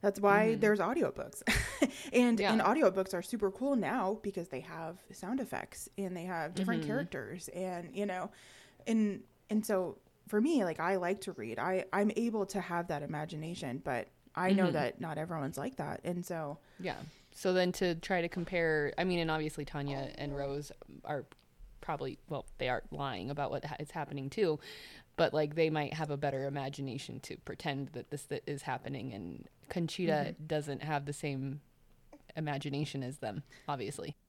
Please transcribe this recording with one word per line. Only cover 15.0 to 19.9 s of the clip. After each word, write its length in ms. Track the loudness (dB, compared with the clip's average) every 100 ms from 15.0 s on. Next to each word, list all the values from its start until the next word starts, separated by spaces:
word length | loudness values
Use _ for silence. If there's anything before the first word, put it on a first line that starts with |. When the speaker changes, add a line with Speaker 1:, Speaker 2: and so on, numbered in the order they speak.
Speaker 1:
not 180 | -6 -4
everyone's 380 | -4 -2 -4 -4
like 200 | -6 -4
that. 240 | -6 -4
And 220 | -4 -6 -4
so 320 | -6 -6 -8 -14 -10
Speaker 2:
Yeah. 160 | -8 -6 -10 -16 -20
So 200 | -2 2
then 180 | 4 4
to 220 | 2 0
try 260 | 0 0 0
to 80 | 2
compare, 640 | -2 -2 2 4 4 2 2
I 60 |
mean, 140 | 2 2
and 120 | 2
obviously 340 | 2 0 -4
Tanya 460 | -6 -4 -4